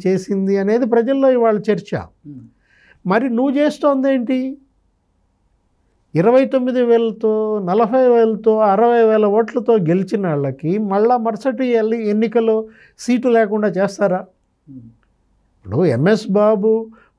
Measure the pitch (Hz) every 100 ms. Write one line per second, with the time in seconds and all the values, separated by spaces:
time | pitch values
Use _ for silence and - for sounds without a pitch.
0 | 185 190 190 196 190 196 196 226 240 233
1 | 233 269 269 247 226 214 208 190 - 165
2 | 85 _ 151 131 113 _ _ _ _ _
3 | 175 208 262 233 277 269 294 294 294 269
4 | 269 269 220 262 262 269 _ _ _ _
5 | _ _ _ _ _ _ _ _ _ _
6 | _ 151 202 254 269 269 254 254 240 233
7 | 226 220 220 214 214 214 180 202 220 262
8 | 254 233 226 220 220 220 214 196 240 240
9 | 226 220 208 208 220 247 220 226 156 180
10 | 190 208 185 143 139 135 156 202 208 196
11 | 226 247 226 214 269 220 254 233 220 233
12 | 214 208 226 233 226 220 220 - _ _
13 | - 247 254 233 214 214 208 175 196 202
14 | 202 180 196 _ _ _ - 131 113 _
15 | _ _ _ _ _ _ 95 113 175 117
16 | 170 214 214 196 208 214 220 220 220 -
17 | _